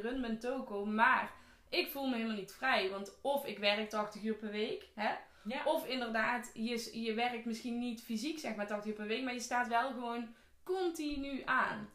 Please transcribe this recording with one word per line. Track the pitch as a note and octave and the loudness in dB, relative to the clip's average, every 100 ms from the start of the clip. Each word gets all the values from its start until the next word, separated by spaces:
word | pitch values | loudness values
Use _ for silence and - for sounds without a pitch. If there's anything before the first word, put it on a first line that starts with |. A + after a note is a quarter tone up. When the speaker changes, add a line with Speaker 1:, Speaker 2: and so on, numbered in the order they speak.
Speaker 1:
run | A3 C4+ | -2 0
mijn | A#3 A3 | 0 -2
toko, | B3 C4+ A3 G3+ G#3 | -2 -2 -2 -2 0
maar | G#3+ B3 A3+ G#3+ - - - - | 6 6 6 2 -8 -20 -20 -2
ik | E4 C4 | 0 2
voel | C#4 C4+ | 0 0
me | A#3 | 2
helemaal | A3+ G#3+ | 0 -2
niet | F#3 | -6
vrij." | - C4 A3+ F#3+ | -2 2 4 2
Want | G3 G3+ - | -2 -6 -4
of | C4+ C#4+ - | 0 2 0
ik | G3+ | 0
werk | G3+ G#3 G#3+ | 2 2 2
tachtig | G#3+ G#3 F#3+ | 0 -2 -2
uur | G#3+ G#3+ | -2 -2
per | G#3+ | -4
week, | G#3+ A#3 F#4+ - - | -2 -2 -4 -8 -2
hè? | A3 - - - | 0 -2 -6 -12
Speaker 2:
Ja. | G#3 C#4 D4 | -6 0 2
Speaker 1:
Of | D#4+ A#3+ | 2 2
inderdaad, | B3+ A#3 A3 A3 B3 - | -2 0 2 2 0 -2
je, | - A3+ A#3 - A3+ | -4 -2 -2 -4 -4
je | A3+ | 0
werkt | A3 B3 A#3 A#3 | 2 2 0 -4
misschien | A3+ B3+ A#3+ | -4 -4 -2
niet | B3 A3+ | -2 -4
fysiek, | - A3 D4+ D#4+ | -4 -2 -2 -4
zeg | A#3+ G3+ | -4 -4
maar, | G#3 | -2
tachtig | G#3 G#3+ | -2 -4
uur | G#3 | -4
per | G#3+ | -2
week, | A#3 | -2
maar | C4 | -2
je | B3 | -4
staat | A3+ B3 A#3 | 0 0 2
wel | A#3 C4 | 2 2
gewoon | B3 A#3+ A#3 A#3 - - - - | 0 -4 -4 -6 -10 -20 -12 -2
continu | F#4 F4+ E4 D4 C#4+ C#4 C4 - | 0 0 0 -2 -2 -2 -2 2
aan. | B3+ G3 A3 G#3+ | 4 2 -2 -8